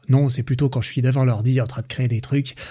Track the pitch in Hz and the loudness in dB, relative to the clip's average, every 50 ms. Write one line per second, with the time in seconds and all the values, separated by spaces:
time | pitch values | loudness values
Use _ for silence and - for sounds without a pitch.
0 | _ - 131 139 143 135 123 131 120 - 131 127 151 135 - 127 - - - 139 | _ 2 4 4 4 2 0 -2 -2 -2 0 0 0 0 0 -2 -4 -4 -2 0
1 | 123 131 131 139 131 127 117 104 107 127 131 127 117 - - - 117 - - - | 0 2 2 2 2 2 2 2 2 2 2 2 0 -2 -4 -8 -10 -8 -4 -2
2 | 127 120 120 110 123 - 139 143 139 135 - - - - | -2 0 0 -2 -2 -2 -2 -2 -2 -2 -6 -12 -14 -16